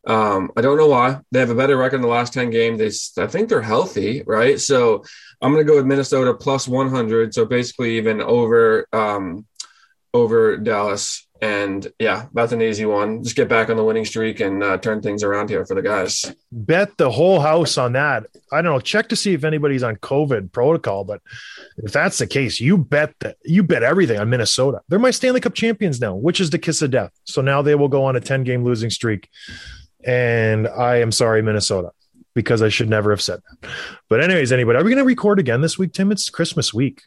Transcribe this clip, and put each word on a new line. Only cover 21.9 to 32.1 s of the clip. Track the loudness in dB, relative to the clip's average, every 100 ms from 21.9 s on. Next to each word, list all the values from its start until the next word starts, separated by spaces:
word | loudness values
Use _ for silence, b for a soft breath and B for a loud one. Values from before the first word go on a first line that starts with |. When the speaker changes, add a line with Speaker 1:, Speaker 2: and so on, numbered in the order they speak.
Speaker 2:
that's | -2 0 -2
the | -4
case, | -2 -2 -2
you | 2 2
bet | 2 0 -2 _
that, | -12 -10
you | 0 2
bet | 2 2
everything | 2 2 2 2
on | 0
Minnesota. | 0 0 0 0 -2 -2
They're | 2
my | 2
Stanley | 2 0 0
Cup | -2
champions | -2 -2 0 -2 -2
now, | -4
which | 0 0 0
is | -2
the | -2
kiss | -2 -2
of | 0
death. | 0 -2 _
So | -6 -2
now | 0 2
they | 2
will | 4 4
go | 2
on | 2 -2
a |
ten-game | -2 -2 0 0
losing | 0 0 -2
streak. | -2 -2 -4 -8 B B B B B B _
And | -2 0 2 2 0 0 -2
I | -2 0 2
am | 2
sorry, | 2 2 2
Minnesota, | 2 -2 -2 -4 -6 _ _